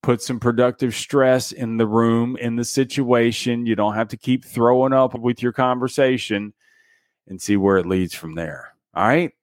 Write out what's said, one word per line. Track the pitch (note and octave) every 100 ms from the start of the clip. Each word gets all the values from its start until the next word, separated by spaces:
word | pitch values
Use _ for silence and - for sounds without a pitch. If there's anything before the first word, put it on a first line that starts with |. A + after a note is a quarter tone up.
Put | - A#2+
some | - B2
productive | B2 A#2 B2 B2 B2+
stress | A2 - C#3+ C3 B2+ -
in | - A#2 A2+
the | A2+
room, | A2 A2+ A#2 A#2 B2+
in | A#2+ A#2
the |
situation. | A#2+ - C3 - B2 B2 A#2 A2+ B2 A#2+ A#2+
You | G#2
don't | G#2 G#2+
have | A2+
to | A2+
keep | - B2+ -
throwing | - A#2 B2+ C3
up | C3 C3 A#2
with | A#2+ A#2
your | A#2+
conversation, | A#2 B2+ B2+ B2+ - C3+ B2+ - G#2 G#2 _ _ _ _ _ _ _ _
and | F#2
see | - G2+
where | G2 F#2+
it | F2
leads | F#2+ F2+
from | - D#2+ D#2+
there. | D#2+ C#2 - _ _
All | - G#2
right? | D3 F3 _